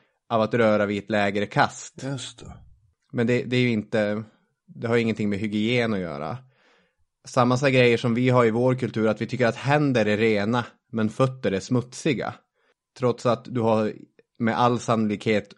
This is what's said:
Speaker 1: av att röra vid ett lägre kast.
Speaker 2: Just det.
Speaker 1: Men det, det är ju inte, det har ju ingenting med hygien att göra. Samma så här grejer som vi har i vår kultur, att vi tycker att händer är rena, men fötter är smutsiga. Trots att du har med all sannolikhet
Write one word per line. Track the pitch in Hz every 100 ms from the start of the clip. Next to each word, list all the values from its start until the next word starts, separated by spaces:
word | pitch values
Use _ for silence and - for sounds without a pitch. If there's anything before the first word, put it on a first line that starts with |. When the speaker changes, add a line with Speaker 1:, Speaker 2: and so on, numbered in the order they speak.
| _ _ _
Speaker 1:
av | 117
att | 110
röra | 120 110 107 101
vid | 101
ett | -
lägre | 107 101 101 101
kast. | 147 123 - - -
Speaker 2:
Just | 135 139 - -
det. | - - - - _ _ _
Speaker 1:
Men | 127 117
det, | 123
det | 113 127
är |
ju | 123
inte, | 113 104 113 104 107 113 _ _ _ _
det | 135 117
har | 120
ju |
ingenting | 113 107 107
med | 98
hygien | 107 104 110 123 117
att | 101
göra. | 87 71 78 120 - _ _ _ _ _ _ _ -
Samma | 135 120 127
så | 139
här |
grejer | 127 123 117
som | 123
vi | 117 127
har | 123 117
i |
vår | 113 127
kultur, | 127 113 110 110
att | 107
vi | 113
tycker | 123 117
att | -
händer | 131 147 147 120 107
är | 104
rena, | 113 104 101 123 107 _ _
men | 113 107
fötter | - 131 131 101
är | 92
smutsiga. | - 123 117 - 165 110 67 - _ _ _ _ _ -
Trots | 123 117 127
att | 113
du | - 123
har | 113 110 107 - - _ _ _
med | 113 92
all | 120 120
sannolikhet | 123 113 107 101 117 104 -